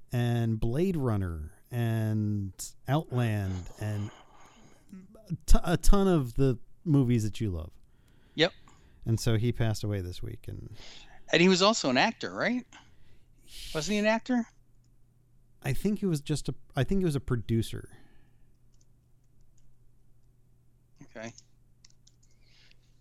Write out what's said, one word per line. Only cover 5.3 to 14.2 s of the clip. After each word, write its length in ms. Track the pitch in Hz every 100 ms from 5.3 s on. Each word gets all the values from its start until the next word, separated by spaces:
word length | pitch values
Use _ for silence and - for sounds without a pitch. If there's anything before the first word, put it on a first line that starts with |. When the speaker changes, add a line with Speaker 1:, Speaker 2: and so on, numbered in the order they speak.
Speaker 1:
a 40 | 165 -
t-, 120 | -
a 120 | 160 165
ton 280 | - 202 196
of 280 | 170 123
the 240 | - 135 117 - -
movies 400 | 175 139 123 120
that 160 | 107 -
you 100 | 110
love. 200 | 85 82 - - - _ - -
Speaker 2:
Yep. 180 | - 165 - - - - - -
Speaker 1:
And 120 | 113
so 180 | - 110
he 140 | 120
passed 320 | - 113 104
away 180 | 104 101
this 200 | 90 90
week. 220 | 110 - -
And 220 | 98 - - - - - - -
Speaker 2:
And 80 | 160
he 60 | 185
was 140 | 180
also 280 | 196 226 147
an 60 | 127
actor, 360 | 196 - 104
right? 320 | 95 170 247 226 - - - - - - - - - -
Wasn't 180 | 156 151
he 60 | 208
an 80 | 208
actor? 400 | 226